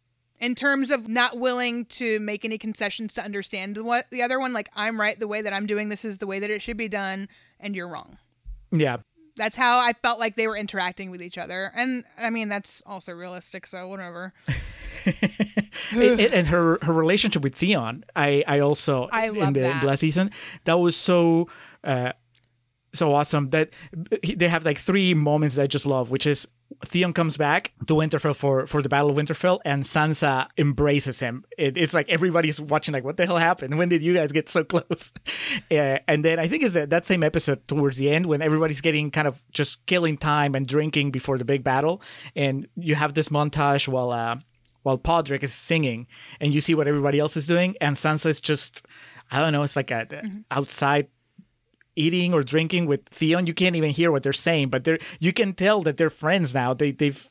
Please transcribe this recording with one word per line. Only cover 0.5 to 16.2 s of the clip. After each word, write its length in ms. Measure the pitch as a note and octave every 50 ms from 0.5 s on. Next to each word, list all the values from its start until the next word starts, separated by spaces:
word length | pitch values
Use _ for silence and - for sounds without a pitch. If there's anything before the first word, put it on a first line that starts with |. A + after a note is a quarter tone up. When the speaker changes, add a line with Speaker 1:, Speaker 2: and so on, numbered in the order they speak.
| B3
Speaker 1:
terms 380 | - C4+ C#4 C#4 C#4 C4+ A#3+
of 160 | C#4+ B3 A3
not 320 | A3 A3+ B3 B3 B3 A#3 A#3
willing 460 | B3+ B3+ B3 B3 B3 A#3+ A#3 A#3+ A#3
to 340 | - - - B3 A3+ G#3+ G#3+
make 260 | G#3 G#3 G#3 G#3 -
any 120 | A3 A3 G#3+
concessions 560 | - A3 G#3 - G#3+ G3+ - - A3+ G#3 -
to 80 | A3 F#3
understand 520 | G#3 G3+ G3+ G3 - - F#3+ F#3 G3+ G#3
the, 80 | G#3+ A3+
what, 220 | A#3 A#3+ B3 C4+ -
the 100 | C4 B3
other 180 | A#3+ A#3+ C4 C4+
one, 140 | C4+ B3+ B3
like, 160 | G#3+ G#3 - -
"I'm 260 | G#3 G#3 A3+ A3+ G#3+
right, 180 | G#3 G#3+ G#3 G#3
the 80 | A3
way 140 | G#3 G#3 A3
that 120 | G#3+ G3+ G3
I'm 120 | G3 G#3+
doing 240 | G#3 G#3 G#3 G#3+ G#3
this 160 | G#3 G3+ -
is 140 | A3 G3 F#3+
the 80 | G#3
way 120 | G3 F#3+ G3
that 120 | G3+ G#3
it 100 | G#3+ G3
should 160 | - A#3 A#3
be 100 | G#3+ A3+
done, 400 | G#3 G#3 G3+ G3 F#3+ F#3+ F#3+ G3 - _ _ _ _ _ _
and 160 | - G3+ G3+
you're 120 | F#3 F3
wrong." 320 | F3 D#3+ - - - - - _ _ _ _ - - - - - -
Speaker 2:
Yeah. 260 | - D#3 D3+ C3 A#2+ A#2 - _ _ _ _ _ _
Speaker 1:
That's 180 | A3+ G#3+ A3 -
how 240 | B3 B3+ A#3+ A#3+ B3
I 140 | B3 A#3+ A#3 - -
felt 160 | A#3+ A#3 A3
like 160 | A#3 A3+ -
they 120 | A3+ A3
were 100 | A3 G#3+
interacting 520 | G#3 G#3 G3+ - F#3+ F3+ F3+ E3+ - G3 F#3
with 100 | F3+ F3+
each 160 | F3 F3+ -
other. 340 | F#3 E3 E3 F3+ F#3 G3 F#3+ -
And, 280 | A#3 B3 C4 B3+ B3 - _ _
I 120 | - A#3 A3+
mean, 180 | A#3 A3+ A3 G#3
that's 320 | G3+ G3+ - - - - -
also 240 | - G3+ F#3 - - F3
realistic, 540 | E3+ F3+ F3+ F3+ F3+ - - - F#3 -
so 200 | - - F3+ F#3
whatever. 460 | F#3 G3 F#3+ F3+ F3 E3+ E3+ F#3 F#3 - _ - - B2+ - - - - - - - - - -
Speaker 2:
<laughs> 80 | F#3+ - - A3 G3+ - - G#3 - - G#3+ - - - - - -
And, 280 | G#3+ A#3 B3 B3 A#3+
and 280 | G#3+